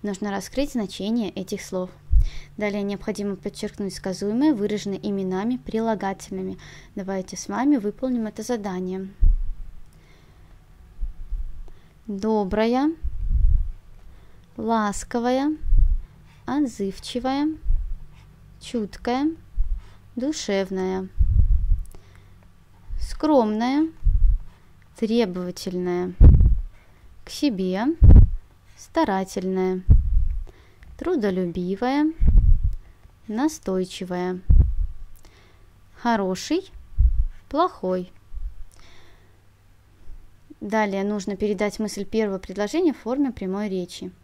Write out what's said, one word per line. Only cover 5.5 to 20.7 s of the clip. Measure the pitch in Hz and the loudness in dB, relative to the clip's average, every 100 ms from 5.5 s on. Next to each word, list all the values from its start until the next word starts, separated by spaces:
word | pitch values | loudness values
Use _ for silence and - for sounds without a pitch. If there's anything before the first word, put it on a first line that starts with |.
| 247 | -6
прилагательными. | - 220 226 214 196 190 - 190 190 190 - - - | -6 -4 -2 -2 -4 -8 -10 -10 -10 -12 -16 -20 -16
Давайте | - 190 190 185 185 | -12 -8 -8 -8 -12
с | - | -8
вами | 202 269 285 | -2 2 2
выполним | 202 208 262 247 220 | 0 -4 -4 -4 -4
это | 214 | -8
задание. | 220 240 202 185 185 190 190 - - - - - - - - - - - - - - - _ - - - - - - - - - - - - - - | -6 -4 -4 -6 -6 -8 -10 4 4 4 -2 -6 -12 -16 -20 -20 -20 -20 -20 -20 -20 -20 _ -20 -20 -8 -8 -8 -8 -6 -6 -8 -12 -16 -20 -20 -12
Добрая, | 202 220 220 196 208 226 254 294 330 - - - - - - - - - - - - - - - - | -4 0 0 0 0 0 2 0 -2 -6 -4 0 4 6 6 2 -6 -18 -20 -20 -20 -20 -20 -18 -8
ласковая, | 220 226 208 196 - 240 240 262 285 311 - - - - - - - - - | -2 0 0 -4 -6 -4 0 0 -2 -2 4 6 6 2 -4 -20 -20 -18 0
отзывчивая, | 277 277 - 196 190 - 247 254 277 302 311 - - - - - - - - - - | 2 2 -2 -6 -6 -8 -4 -2 0 -2 -2 2 2 0 -8 -10 -20 -20 -20 -20 -20
чуткая, | - 240 202 - - 247 302 330 - - - - - - - - | -8 -6 -6 -6 -4 0 -2 -4 -6 0 0 0 -6 -20 -14 -6
душевная, | 269 311 - 196 190 | -6 -4 -2 -2 -2